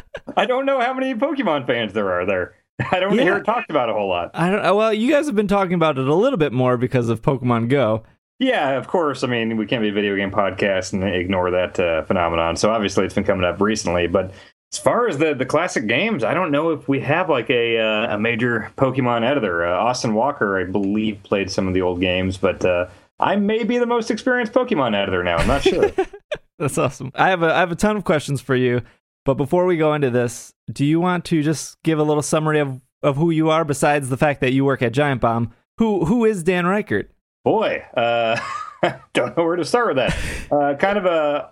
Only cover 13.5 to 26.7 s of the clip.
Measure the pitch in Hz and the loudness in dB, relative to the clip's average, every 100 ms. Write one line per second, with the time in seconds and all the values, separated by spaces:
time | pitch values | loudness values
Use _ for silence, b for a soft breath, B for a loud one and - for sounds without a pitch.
13.5 | 87 101 107 87 87 87 95 95 B B | 0 0 0 0 0 2 0 -2 B B
14.5 | _ - - 131 196 233 143 160 127 127 | _ -16 -4 0 0 0 0 0 0 -2
15.5 | 147 180 175 107 120 220 190 107 156 180 | -2 -2 -2 -2 0 0 -2 0 0 0
16.5 | 143 165 143 - 135 110 165 180 131 110 | 0 0 -2 -2 -2 0 0 0 0 2
17.5 | 123 117 113 110 107 113 104 113 117 123 | 0 2 2 0 0 -2 -2 0 0 0
18.5 | 113 101 - 131 131 123 120 117 143 104 | -2 -4 0 0 2 0 2 0 0 0
19.5 | 85 87 90 110 - 123 107 135 143 107 | 0 0 2 0 0 0 0 0 0 0
20.5 | 95 90 101 98 107 110 101 - 101 95 | 0 -2 -2 0 0 -2 -4 -2 -2 -2
21.5 | 104 95 92 90 87 92 92 95 95 92 | -2 -2 0 0 -2 -2 -2 -2 -2 -2
22.5 | 85 92 87 90 B B - 151 202 202 | 0 0 0 -4 B B -4 0 0 0
23.5 | 220 233 247 233 240 226 214 262 247 233 | -2 0 -2 0 -2 -2 -4 -2 -2 0
24.5 | 254 247 160 123 101 98 92 87 82 95 | 0 0 0 0 0 0 0 0 2 2
25.5 | 135 381 175 - - - 403 - - _ | 2 2 2 0 0 -6 -6 -12 -12 _
26.5 | - 143 | -6 -4